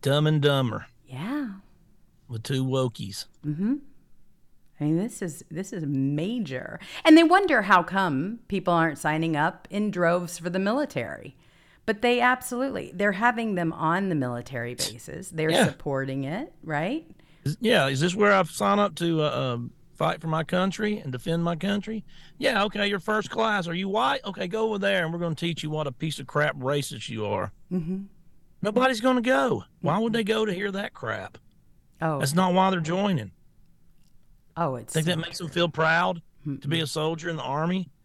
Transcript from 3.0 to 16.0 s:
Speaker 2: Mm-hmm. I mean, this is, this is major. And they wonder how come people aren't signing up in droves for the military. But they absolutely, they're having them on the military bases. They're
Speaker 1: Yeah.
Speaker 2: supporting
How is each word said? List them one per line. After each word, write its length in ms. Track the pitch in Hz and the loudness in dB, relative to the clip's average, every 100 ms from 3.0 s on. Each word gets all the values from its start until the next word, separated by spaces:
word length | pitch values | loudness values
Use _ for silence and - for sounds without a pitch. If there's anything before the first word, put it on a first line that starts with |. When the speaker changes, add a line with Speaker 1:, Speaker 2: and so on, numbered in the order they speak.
| 104 95 - - 147 | -10 -10 -14 -10 -6
Speaker 2:
Mm-hmm. 300 | 151 202 285 - - _ - - _ - - - - | -2 0 -2 -6 -20 _ -20 -20 _ -20 -20 -20 -6
I 40 | |
mean, 140 | 147 160 | 0 0
this 240 | 226 - | -2 -6
is, 240 | 180 139 - | -8 -10 -12
this 200 | 156 196 | -10 -8
is 140 | 196 151 | -6 -4
major. 960 | 139 135 147 180 240 175 131 - - - - 320 | 0 0 0 -4 -4 -6 -8 -10 -14 -14 0 8
And 100 | 320 | 10
they 80 | |
wonder 400 | 330 359 392 262 | 10 6 4 2
how 200 | 196 190 | 8 6
come 560 | 170 196 190 135 180 233 - | 6 0 2 0 -2 -6 -4
people 260 | 196 175 | -2 2
aren't 240 | 175 165 143 | 4 4 2
signing 380 | 156 156 165 151 | -2 0 0 2
up 320 | 160 - - | 0 0 -8
in 220 | 202 214 | -4 -2
droves 480 | 175 170 180 175 - | 2 2 2 0 -6
for 100 | 170 | -4
the 80 | 180 | 0
military. 760 | 196 247 294 - 107 64 - - _ _ _ _ - | 0 0 -2 -4 -6 -8 -14 -20 _ _ _ _ -4
But 160 | 214 | 0
they 180 | 240 247 | 2 4
absolutely, 720 | 240 254 - 247 269 - - 180 | 4 2 -2 -4 -4 -4 -10 -2
they're 160 | 202 | 0
having 420 | 190 233 233 226 185 | 2 2 2 -2 0
them 180 | 165 | -2
on 360 | - 160 170 196 | 0 0 2 0
the 60 | 160 | 0
military 580 | 127 120 120 127 120 | -2 -4 -6 -6 -6
bases. 560 | 123 - 117 - - 185 | -6 -8 -8 -12 -12 -10
They're 200 | 165 156 | -4 2
Speaker 1:
Yeah. 140 | 170 190 | 4 2
Speaker 2:
supporting 580 | - - 135 | 0 -4 -4